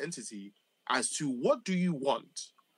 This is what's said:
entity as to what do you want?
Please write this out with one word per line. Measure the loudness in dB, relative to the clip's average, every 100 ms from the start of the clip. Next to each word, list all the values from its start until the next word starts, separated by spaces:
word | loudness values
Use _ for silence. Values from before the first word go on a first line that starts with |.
entity | -8 -8 -10 -12 -14 -18 _ _ -2
as | 0 0
to | 0 -2
what | 2 2 2
do | 2
you | 2 2
want? | 2 2 0 -2 -14 -14 _ _